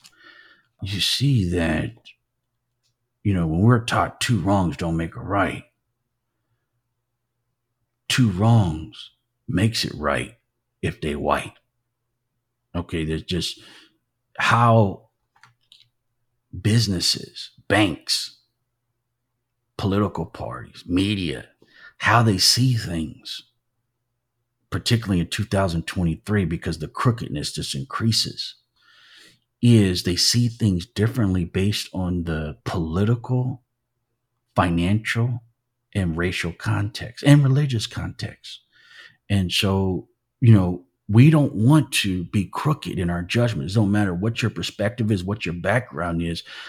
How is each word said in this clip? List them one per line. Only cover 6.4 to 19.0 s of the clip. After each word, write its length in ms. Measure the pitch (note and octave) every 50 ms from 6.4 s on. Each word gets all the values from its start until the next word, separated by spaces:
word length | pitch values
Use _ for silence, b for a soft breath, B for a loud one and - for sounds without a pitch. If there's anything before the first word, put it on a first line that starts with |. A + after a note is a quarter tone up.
| _ _ _ _ _ _ _ _ _ _ _ _ _ _ _ _ _ _ _ _ _ _ _ _ _ _ _ _ _ _ _ _ _ -
two 220 | - - B2 G#2+
wrongs 800 | F2 F2+ G#2+ A#2 A#2 A2+ F#2+ E2 D#2 D#2+ D#2+ - - - - - _ _ _ _ _ _ _ -
makes 360 | C#3+ F2+ A2 A2+ A2+ - -
it 80 | - -
right 400 | - D2+ C#2+ C#2 B1+ - - - _ _ _ _ _ _ _ _ _
if 180 | - D#2 - -
they 160 | D#2+ D2+ D2
white. 380 | C#2+ C#2 C#2+ D2+ - - - - _ _ _ _ _ _ _ _ _ _ _ _ _ _ _ _ _ _ _ _ _ _ _ -
Okay, 280 | F2+ F2 - - E2 D#2
there's 180 | D#2 D#2+ D#2
just 380 | - - F2+ E2+ D#2 - - B B B B B B B B B _ _ _ _ _ _ _
how 720 | - - - B2 A#2 A#2+ A#2 A2+ A2+ G#2 F#2+ - - _ _ _ _ _ _ _ _ - _ _ _ _ _ - - _ _ _ _ _ _ _ _ _ _ _ _ _ _ - F2+
businesses, 920 | - G#2 A2 A#2+ G#2+ G2 F#2+ E2+ - - - - - - - - - - _ - _ -
banks, 720 | G2 G#2 G#2 F2+ C#2+ - - - - - - - - _ _ _ _ _ _ _ _ _ _ _ _ _